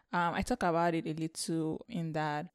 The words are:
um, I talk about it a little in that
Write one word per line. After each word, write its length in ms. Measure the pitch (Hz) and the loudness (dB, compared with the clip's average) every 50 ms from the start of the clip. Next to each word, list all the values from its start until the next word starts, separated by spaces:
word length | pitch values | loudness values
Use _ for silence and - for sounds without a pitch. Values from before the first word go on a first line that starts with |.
| _ _ - | _ _ 0
um, 180 | 175 175 170 160 | 0 2 2 2
I 100 | 190 185 | 0 0
talk 200 | - 247 - 196 | 0 0 2 2
about 320 | 175 165 165 170 175 165 | 4 4 4 4 4 2
it 100 | 165 160 | 0 0
a 60 | - 156 | -2 -2
little 720 | 160 160 160 - - - - 165 160 156 160 - - - - | -2 -4 -4 -4 -6 -4 -2 0 0 0 0 -2 -4 -6 -6
in 240 | - 170 165 160 151 | -6 -4 -4 -2 -2
that 340 | 156 156 151 147 147 170 175 | -2 0 0 -2 -2 -6 -4